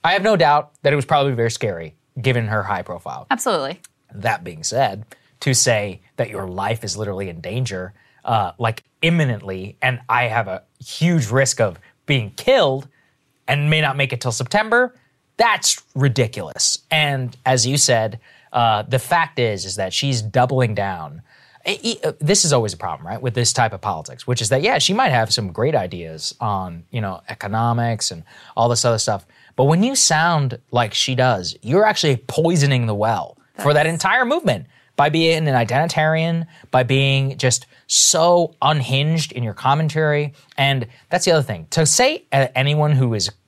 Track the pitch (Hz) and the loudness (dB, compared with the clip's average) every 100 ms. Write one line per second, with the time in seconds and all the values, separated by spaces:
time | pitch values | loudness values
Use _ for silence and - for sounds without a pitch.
0 | 165 196 208 202 156 147 151 _ 139 147 | 2 2 2 4 4 4 0 _ 0 0
1 | - 151 139 120 117 - 113 85 82 _ | 2 2 2 0 -2 0 -4 -6 -12 _
2 | _ - 123 120 110 107 98 95 90 87 | _ -4 0 0 0 -2 -2 -6 -6 -12
3 | - - - 262 254 175 135 180 - _ | -12 -14 -6 -4 0 -2 -4 -10 -18 _
4 | _ 107 113 104 90 80 80 117 123 98 | _ -6 -4 -4 -8 -10 -4 0 0 -2
5 | 110 - _ _ - 123 127 110 104 90 | -16 -20 _ _ -2 0 2 0 -2 -10
6 | _ - 110 104 95 90 101 113 104 107 | _ -8 -6 -6 -8 -6 -4 -4 -6 -8
7 | 104 95 98 82 87 117 127 92 90 _ | -6 -6 -8 -10 -8 -6 -6 -6 -10 _
8 | _ _ - 110 92 - 117 110 _ _ | _ _ -2 0 -2 -2 -4 -4 _ _
9 | 160 170 143 107 95 92 98 - 127 123 | 0 2 0 -2 -6 -8 -10 -2 -2 -2
10 | - 120 123 113 98 92 _ _ - - | 0 0 2 0 -2 -6 _ _ -16 -2
11 | 165 170 110 127 135 - 107 85 - _ | 2 2 2 2 2 0 -2 -2 -20 _
12 | - 139 104 - - 262 151 135 135 _ | -2 -2 -2 -4 2 4 4 0 -8 _
13 | _ _ _ _ - 143 147 156 147 139 | _ _ _ _ -4 0 2 2 2 0
14 | 139 120 127 110 127 208 220 240 247 _ | -2 -2 -4 -4 -2 0 2 2 2 _
15 | _ _ _ - 226 202 - - _ 135 | _ _ _ 2 2 4 0 -4 _ 0
16 | 135 123 113 107 82 - - - _ 156 | 0 2 -2 -2 -12 -4 -2 -4 _ 0
17 | 151 135 127 - 127 131 117 143 - 117 | 0 -2 -6 -4 0 2 2 0 2 2
18 | 110 117 _ - _ - 117 107 107 123 | 0 -6 _ -20 _ 0 2 2 0 -4
19 | - 170 160 - 117 101 95 92 95 - | 0 0 0 0 -2 -2 -8 -6 -4 -2
20 | 139 123 110 - - 131 120 104 98 90 | -2 -2 0 0 2 2 0 0 -4 -6
21 | 76 78 - _ _ _ - 196 233 233 | -10 -14 -20 _ _ _ -6 -4 -4 -4
22 | 160 - 151 208 165 131 110 - 90 76 | -6 -4 0 2 4 2 0 -6 -8 -8
23 | 80 107 123 117 117 - 113 98 107 82 | -10 -6 -4 -2 -2 2 0 0 -6 -6
24 | 78 - - 123 113 135 196 - - 202 | -8 -12 -4 -2 0 0 2 0 0 2
25 | 233 127 110 - 98 85 131 143 90 90 | 2 2 0 -2 -2 -2 0 0 -2 -8
26 | 82 80 - - 113 98 92 85 82 117 | -12 -10 -12 -6 -4 -2 -4 -12 -10 -6
27 | 104 87 - 101 104 110 117 117 117 110 | -6 -8 -12 -10 -4 -2 0 0 -2 -2
28 | - 85 - - - - 120 117 123 110 | -6 -8 -18 -20 -10 0 2 2 2 0
29 | - 98 _ _ _ - 135 170 233 269 | -2 -4 _ _ _ 0 2 4 2 2
30 | - 156 170 160 135 120 _ 120 113 - | 2 2 2 2 0 -4 _ -2 0 -2
31 | - 131 127 104 87 - 107 175 214 - | -2 2 2 2 -4 -10 0 2 4 2
32 | 160 123 - - 165 175 143 131 113 104 | 0 0 -2 0 2 4 4 2 0 0
33 | 107 110 - - _ - 143 147 156 165 | 0 0 -4 -14 _ -4 2 2 2 0
34 | 190 233 240 320 285 104 - _ _ - | 0 2 2 0 0 -2 -6 _ _ 0
35 | 147 160 165 160 156 131 117 131 170 - | 2 4 2 2 2 2 2 0 0 0
36 | 156 160 165 165 165 - - 131 123 135 | 0 0 0 -2 -6 -14 -2 0 2 2
37 | 139 135 135 - 127 120 - _ - - | 2 2 -2 -2 0 -2 -6 _ -4 0
38 | - 165 170 175 165 _ 135 151 120 135 | 2 4 4 4 2 _ 0 2 0 0
39 | 151 165 147 123 117 98 131 143 156 156 | 0 -2 -2 -6 -6 -2 0 2 0 0
40 | 156 147 147 - _ - 139 135 113 - | 0 0 -2 -8 _ -2 0 0 -4 -14
41 | _ 180 - 160 131 92 82 - 160 - | _ -2 2 2 2 -8 -4 0 2 4
42 | 254 311 _ 135 131 127 139 151 151 139 | 2 0 _ 0 2 0 0 2 2 2
43 | 127 110 - - | 2 0 -4 -8